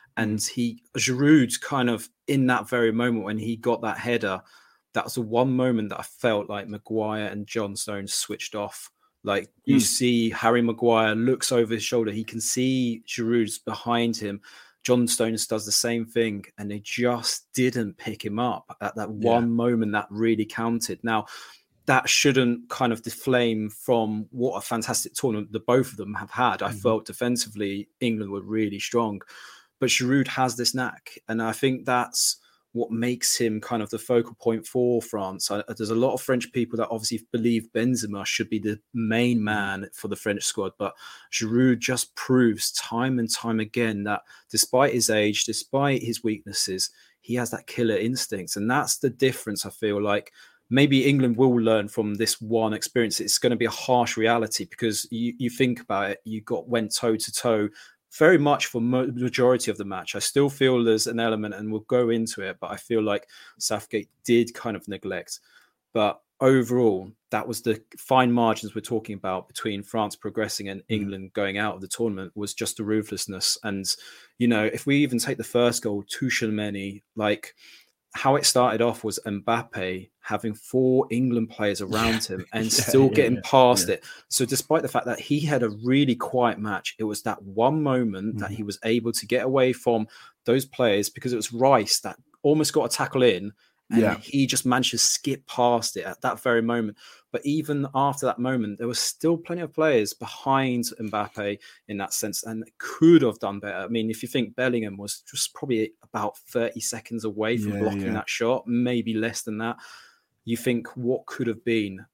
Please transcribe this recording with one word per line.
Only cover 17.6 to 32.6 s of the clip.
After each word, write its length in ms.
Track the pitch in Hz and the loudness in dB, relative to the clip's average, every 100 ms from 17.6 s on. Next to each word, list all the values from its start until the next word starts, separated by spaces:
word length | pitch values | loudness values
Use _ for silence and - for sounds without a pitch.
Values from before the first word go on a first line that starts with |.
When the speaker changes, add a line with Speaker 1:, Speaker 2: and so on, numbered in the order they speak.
| 127 123 104 - | 2 2 -4 -6
Speaker 1:
pick 280 | - 104 | -10 -8
him 140 | 104 107 | -6 -2
up 380 | 123 - - - | -2 -4 -10 -10
at 140 | 101 | -8
that 140 | 113 104 | -6 -8
Speaker 2:
Yeah. 220 | 107 117 | 0 4
Speaker 1:
one 180 | 117 117 | 4 4
moment 420 | 117 120 117 110 | 2 2 2 2
that 140 | 104 - | -2 -2
really 340 | 101 113 110 | 0 2 2
counted. 580 | 107 - 117 117 - 92 | -2 -4 -2 -2 -4 -6
Now, 240 | 113 110 - - - - _ _ - | -2 -2 -2 -12 -20 -20 _ _ 0
that 220 | 131 - | 2 4
shouldn't 600 | - 143 135 123 120 - | 4 4 4 4 0 -4
kind 240 | - 123 | -2 0
of 100 | 113 | -2
deflame 640 | 117 - - 123 117 110 107 | -6 -6 0 2 2 0 -4
from 580 | - - 117 110 107 107 | -6 0 2 2 -2 -6
what 260 | 127 123 95 | -4 -2 -2
a 20 | |
fantastic 540 | - 113 110 113 - | -4 -4 -2 -4 -4
tournament 360 | - 135 107 90 | -2 -2 -2 -4
the 80 | 107 | -4
both 300 | - 127 127 | 2 2 2
of 60 | - | -4
them 180 | 98 | -10
have 160 | 104 104 | -10 -8
had. 320 | - 123 92 | 0 0 0
I 60 | 101 | -4
Speaker 2:
Mm-hmm. 80 | 107 | -2
Speaker 1:
felt 260 | 117 113 - | 0 0 -2
defensively, 800 | - 123 120 107 107 101 98 101 - | -4 -2 -2 -4 -6 -6 -6 -10 -4
England 300 | 120 110 98 | -2 -2 -4
were 120 | 98 | -8
really 360 | 95 110 107 101 | -4 -2 -2 -4
strong, 420 | - 120 113 101 - - - - _ - | -4 -2 -2 -4 -12 -20 -20 -20 _ -4
but 80 | 127 | 0
Giroud 400 | - 127 139 127 | 2 4 2 2
has 280 | - 127 123 | 0 0 0
this 180 | 120 | -2
knack, 440 | 131 123 - - - - | -2 -4 -8 -16 -14 -4
and 140 | 113 | -2
I 100 | 113 | -2
think 320 | 110 135 127 | 0 0 0
that's 520 | - 123 117 - - - _ _ | 0 0 0 0 -2 -2 _ _